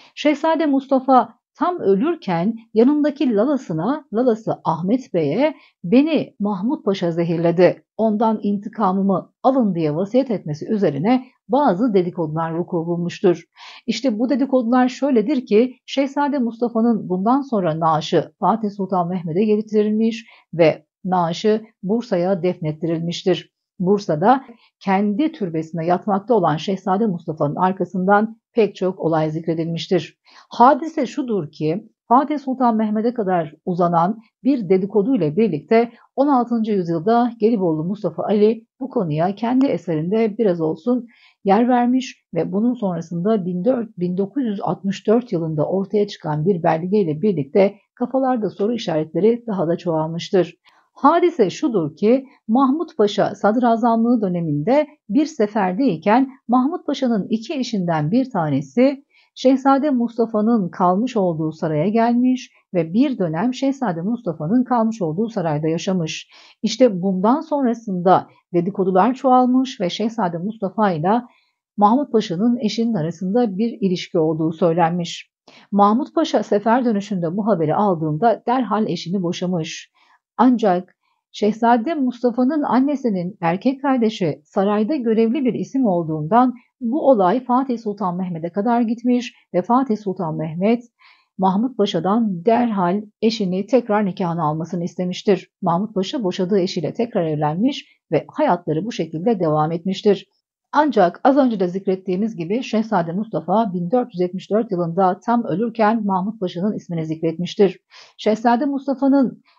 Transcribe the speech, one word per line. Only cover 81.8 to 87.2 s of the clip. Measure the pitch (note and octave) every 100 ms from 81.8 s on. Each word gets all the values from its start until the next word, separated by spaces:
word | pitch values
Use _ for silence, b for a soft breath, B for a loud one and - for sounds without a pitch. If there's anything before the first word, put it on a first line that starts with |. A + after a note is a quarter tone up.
| A3+
Mustafa'nın | D#4+ B3+ A#3 B3 A#3 B3+ D#4
annesinin | C#4+ A3+ C4+ C#4 B3+ F#3 F3 -
erkek | E3 F#3 B3 C4+
kardeşi | C#4+ C4 A3 G#3+ E3+ -
sarayda | _ G#3+ G3 G#3 A3 D#4
görevli | A#3 A3 A3+ D4
bir | B3+
isim | F3 F#3 C4+ A#3+
olduğundan | F3 D#3+ D#3 D3+ A3+ B3+ A#3+ B _
bu | A#3 D4+ C#4
olay | A#3+